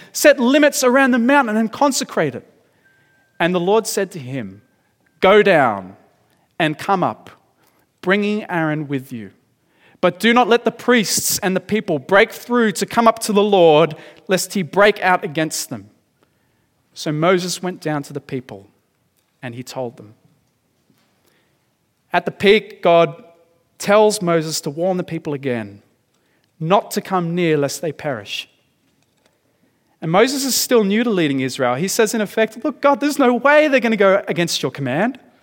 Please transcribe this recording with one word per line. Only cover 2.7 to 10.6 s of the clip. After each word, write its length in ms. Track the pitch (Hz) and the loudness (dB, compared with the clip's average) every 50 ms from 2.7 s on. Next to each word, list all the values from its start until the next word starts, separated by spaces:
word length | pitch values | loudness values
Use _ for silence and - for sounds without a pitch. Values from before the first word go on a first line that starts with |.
| _ _ _ _ _ _ _ _ _ _ _ _ _ - | _ _ _ _ _ _ _ _ _ _ _ _ _ -4
And 140 | 175 165 180 | -2 0 0
the 60 | 180 | -2
Lord 260 | 175 185 208 226 202 | 0 2 0 0 0
said 260 | - - 214 196 185 | -2 -4 -6 -6 -6
to 80 | - 170 | -8 -14
him, 420 | 131 123 135 135 113 95 98 107 _ _ _ _ _ _ _ _ _ _ _ - | -12 -10 -10 -10 -10 -10 -14 -18 _ _ _ _ _ _ _ _ _ _ _ 0
"Go 220 | - 185 202 214 | 4 6 6 6
down 540 | 208 196 185 156 135 120 104 98 92 90 101 _ _ _ _ _ _ _ _ _ _ _ _ | 6 6 4 4 4 2 0 -4 -8 -14 -20 _ _ _ _ _ _ _ _ _ _ _ _
and 220 | - 165 151 151 - | -2 -2 -2 -2 -4
come 240 | - - 196 185 | -4 -2 -2 0
up, 280 | 165 123 107 - - - - _ _ _ _ _ _ _ _ _ _ _ _ _ | 0 -2 -4 -6 -14 -20 -20 _ _ _ _ _ _ _ _ _ _ _ _ _
bringing 480 | - 180 190 202 208 208 208 208 220 - | -2 0 0 0 0 -2 -4 -4 -6 -6
Aaron 380 | - 170 160 156 151 151 151 | -4 -2 -2 -2 -4 -4 -6
with 260 | 139 143 135 131 131 | -6 -8 -8 -8 -10
you. 200 | 127 117 104 95 _ _ _ _ _ _ _ _ _ _ _ _ _ - | -14 -14 -14 -16 _ _ _ _ _ _ _ _ _ _ _ _ _ -2
But 180 | - 180 175 - | -2 -2 -2 0
do 140 | - 226 | 0 2
not 160 | 233 247 247 - | 4 4 4 4
let 160 | 233 233 | 2 2